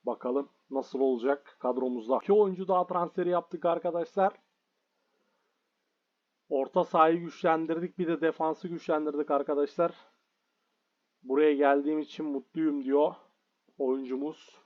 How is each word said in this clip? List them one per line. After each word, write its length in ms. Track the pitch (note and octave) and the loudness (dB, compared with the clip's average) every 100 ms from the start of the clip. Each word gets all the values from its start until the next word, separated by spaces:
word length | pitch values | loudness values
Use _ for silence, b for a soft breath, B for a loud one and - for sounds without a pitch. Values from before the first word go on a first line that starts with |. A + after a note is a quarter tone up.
| B2 | -6
Bakalım 420 | A2+ B2+ C3+ C#3 _ _ | -6 -4 -4 -6 _ _
nasıl 300 | C3+ C3 C3+ | -8 -6 0
olacak 560 | C3+ B2 B2 C#3+ - _ | 0 2 0 -2 -6 _
kadromuzda. 580 | B2+ B2+ B2+ A#2+ A2 B2+ | -4 -2 -4 -6 -2 -2
İki 100 | - | 2
oyuncu 360 | G#3 G3+ F#3 F#3 | 4 4 -2 -2
daha 180 | F#3 F3 | 0 0
transferi 420 | F3+ E3+ - F3+ | -4 -4 -4 -2
yaptık 360 | F3 E3 E3+ | -2 -4 -4
arkadaşlar. 680 | E3+ E3 F3 E3+ D#3+ G3+ F#3+ - _ _ _ _ _ _ _ _ _ _ _ _ _ _ _ _ _ _ _ _ _ | -2 0 -2 -4 -4 0 0 0 _ _ _ _ _ _ _ _ _ _ _ _ _ _ _ _ _ _ _ _ _
Orta 360 | C#3 C3+ F#3 | -2 0 -2
sahayı 360 | E3 F3 D#3+ E3+ | 0 4 4 4
güçlendirdik. 800 | E3+ - F3 D#3+ D#3+ E3 F3 - | -4 -2 0 0 0 -4 -4 -4
Bir 80 | E3 | -2
de 140 | D#3+ | 0
defansı 480 | D#3+ - D#3+ D#3 F3+ | 0 0 -2 -2 -8
güçlendirdik 640 | E3+ - D#3 D3+ C#3+ D3+ | -8 -2 -2 0 -2 0
arkadaşlar. 640 | C#3+ C#3 C#3 C#3+ - E3 - - _ _ _ _ _ _ _ _ _ _ _ | 0 0 0 -2 0 -2 -2 -20 _ _ _ _ _ _ _ _ _ _ _
"Buraya 320 | B2+ C3+ D3+ | -2 4 4
geldiğim 440 | C#3 C#3 C#3+ C#3+ D#3 | 4 4 4 2 -4
için 280 | C#3+ - D#3 | -6 -8 -6
mutluyum." 580 | C#3 - E3 D#3 C#3+ | -6 -8 -2 0 0
diyor 300 | C3 C#3+ D3+ - _ _ _ _ _ - | 0 2 2 -2 _ _ _ _ _ -4
oyuncumuz. 800 | C3 C3 B2+ C3 D3 D#3 - - | -2 -2 -4 -6 -6 -10 -20 -20